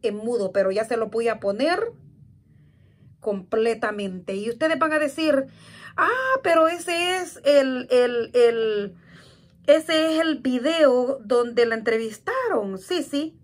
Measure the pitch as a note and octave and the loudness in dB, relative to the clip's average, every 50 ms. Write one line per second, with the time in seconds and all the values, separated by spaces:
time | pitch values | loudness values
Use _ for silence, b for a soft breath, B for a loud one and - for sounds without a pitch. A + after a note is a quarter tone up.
0 | - A3+ G#3 G#3 A3 A#3 A#3+ A3 G3 F#3 F#3 G3+ F#3+ F#3+ F#3+ G#3 A3 A3 B3 A3+ | -4 -4 -4 -4 -6 -4 -4 -2 -4 -2 0 0 0 0 0 -2 -2 -2 -4 -4
1 | A3+ G#3+ A3 A3+ A#3 A#3 A3 A3 - G3+ G3+ G#3+ C4+ D#4+ F4 G4 A4+ A#4+ - - | -4 -4 -4 -2 -2 -2 -2 -2 -4 -4 -2 0 0 0 0 0 -2 -6 -8 -14
2 | - - - - - - - _ _ b b b b b b b b b b b | -20 -20 -20 -20 -20 -20 -20 _ _ b b b b b b b b b b b
3 | b b b _ - A3 G3+ G3 F3+ _ - A3 A3 A3+ A3+ A3 - G#3+ G#3+ G#3 | b b b _ -6 -6 -6 -6 -6 _ -2 0 0 0 0 -2 -4 -4 -4 -4
4 | G3+ G3 F#3 F3+ F3 - G3 G3 G#3 A3+ A#3 A#3 D#4 D#4+ D#4+ C4 D#4+ D#4 D#4 D#4 | -6 -6 -8 -8 -8 -8 -8 -6 -6 -6 -4 -2 0 0 2 2 0 0 2 0
5 | D4+ C#4 - - D#4+ D#4 C#4 C4+ C4+ B B B B B B B B B B - | 0 -2 -2 -2 0 2 2 0 0 B B B B B B B B B B 0
6 | - F4+ A#4 C5 C5 C5 C5 C5+ - F4+ E4 E4 D#4+ D#4+ F4 F4 - F4 E4+ E4+ | 0 0 2 0 0 0 0 0 2 2 4 4 4 2 2 -2 -6 -4 -2 -2
7 | F4 F4+ F#4 F#4 F4+ E4 - - - C#4 D4 C#4+ C4+ C4 C4 B3+ B3 - B3+ B3 | -2 -2 -2 -4 -4 -8 -12 -2 2 4 4 6 4 4 -2 -6 -4 2 2 4
8 | B3 B3 A#3+ A#3+ A3+ A3 - B3 A#3+ A#3 A#3 A3+ A3+ A3 G#3+ G#3 G3+ G3 F3 B | 4 2 0 -2 -6 0 2 4 4 4 4 2 -2 -2 -2 -2 -4 -6 -10 B
9 | B B B B B B B B B B B _ - - C#4+ D#4+ D#4 - D#4+ D#4 | B B B B B B B B B B B _ 4 4 4 4 4 0 0 2
10 | D#4 D#4+ D#4+ D#4 E4 D#4+ D4+ - - C4 B3 B3 A#3 D4+ E4 E4 D#4 C4+ B3 B3 | 2 2 0 0 0 0 -2 -2 -2 -2 -2 0 0 0 2 4 4 4 4 4
11 | B3 B3+ C4+ C4+ A3 G3+ B3+ A#3+ A#3+ A#3+ A#3+ B3 A#3+ A#3 A3+ A3+ G#3 A#3 A3+ A3 | 0 -2 -4 -6 -4 0 0 0 0 0 0 0 0 2 0 -2 -2 -2 -2 -2
12 | A3+ A3 A3 - _ - A#4+ C5 B4+ A#4 F#4 A#3+ G3+ G3 F#3+ F#3+ - - F4+ F4 | -2 -6 -10 -8 _ -4 -4 -2 -2 -2 -2 -2 -2 -4 -8 -10 -6 -4 -4 -4
13 | D#4+ - - C#4+ D#4 D#4+ - - | -4 -4 -4 -4 -4 -6 -10 -16